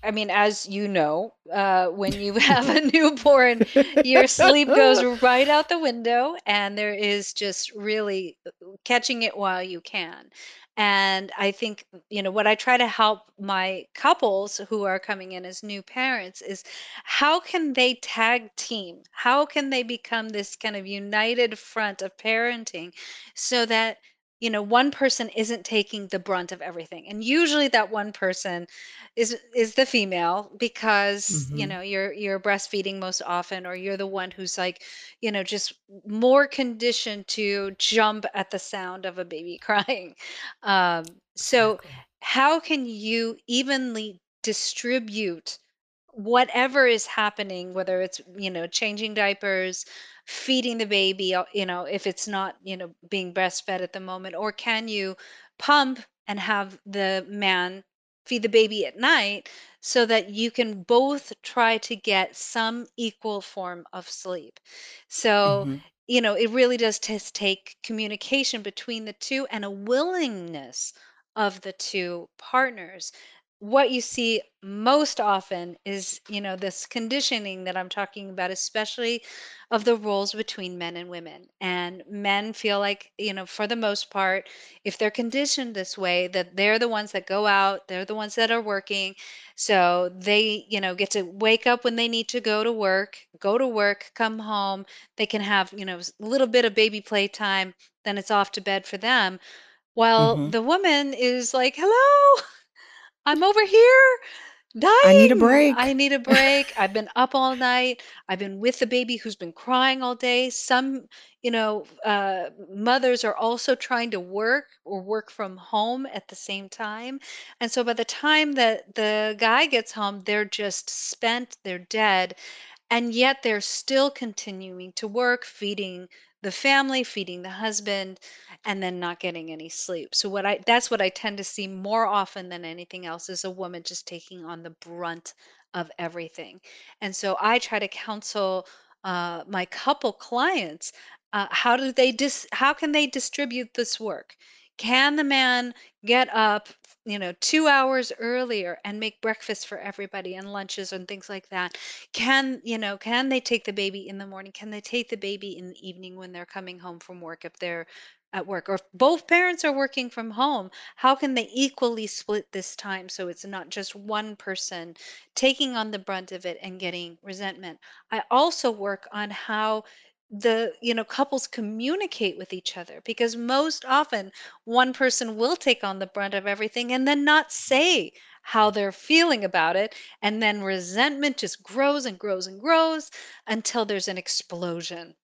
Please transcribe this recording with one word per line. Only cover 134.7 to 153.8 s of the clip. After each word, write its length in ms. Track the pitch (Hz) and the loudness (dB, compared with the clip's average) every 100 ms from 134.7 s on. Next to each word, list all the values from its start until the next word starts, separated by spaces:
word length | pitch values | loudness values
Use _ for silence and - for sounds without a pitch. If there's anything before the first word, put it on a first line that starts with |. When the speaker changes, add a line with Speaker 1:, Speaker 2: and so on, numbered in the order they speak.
Speaker 1:
brunt 640 | 165 170 170 175 165 - - _ _ _ | -20 -18 -10 -8 -8 -14 -20 _ _ _
of 160 | 180 165 - | -10 -10 -8
everything. 600 | 170 170 165 - 143 185 - - - _ | -10 -8 -14 -14 -18 -20 -20 -20 -20 _
And 160 | 208 190 | -8 -4
so 200 | 202 185 | -4 0
I 180 | 208 240 | 2 0
try 200 | - 214 | 0 -4
to 80 | 202 | -4
counsel, 800 | - - 214 - 214 190 185 185 - _ _ | -8 -10 -10 -8 -4 -2 -2 -6 -20 _ _
uh, 400 | 190 180 175 170 175 | -6 -4 -4 -8 -6
my 160 | 196 180 | -6 -6
couple 460 | - - 294 240 | -4 -2 0 -2
clients, 800 | - - 240 302 359 180 156 - - - - _ | -6 -6 0 0 0 -4 -8 -16 -16 -20 -20 _
uh, 140 | 208 196 | -6 -2
how 260 | - 247 240 | 0 2 2
do 160 | 269 | 2
they 200 | 254 262 | 2 2
dis-, 340 | 226 277 - - | 4 -2 -2 -8
how 220 | - 269 | 0 0
can 180 | 294 311 | 2 0
they 140 | 294 285 | 2 0
distribute 680 | 269 - - 277 240 233 | -2 -8 -6 -4 -4 -6
this 240 | - 226 - | -4 -4 -4
work? 380 | 220 151 - - _ _ _ - | -6 -8 -12 -20 _ _ _ -10
Can 380 | 220 254 285 294 | 2 4 4 4
the 80 | |
man 500 | 285 277 254 247 247 - - _ | 2 4 4 2 -2 -12 -20 _
get 240 | 208 240 254 | 2 2 4
up, 340 | 220 214 208 208 - _ _ | 2 2 2 -4 -20 _ _
you 140 | - 208 | -10 -6
know, 140 | 185 175 | -6 -4
two 280 | - 311 311 | 0 4 6
hours 440 | 277 262 262 240 - | 6 4 2 -2 -6
earlier 600 | 233 247 247 220 180 170 | -4 -2 -2 -4 -4 -8
and 140 | 202 208 | -10 -8
make 220 | 214 _ | -8 _
breakfast 460 | 220 220 - 208 - | -6 -4 -6 -8 -8
for 120 | 202 | -12
everybody 560 | 202 196 196 196 185 | -12 -12 -12 -10 -10
and 180 | 185 196 | -12 -10
lunches 400 | 202 196 - 185 | -10 -10 -10 -10
and 140 | 190 180 | -10 -12
things 220 | 196 185 | -14 -12
like 200 | 196 _ | -14 _
that? 260 | 190 180 - - - - | -6 -6 -8 -16 -18 -14
Can, 480 | - 233 269 269 254 | -4 2 2 2 -6
you 140 | 226 226 | -6 -6
know, 180 | 208 202 | -6 -8
can 320 | 214 240 269 | -4 -2 0
they 120 | 262 | -2
take 240 | - 233 | 0 -4
the 80 | - | -4
baby 360 | 202 | -4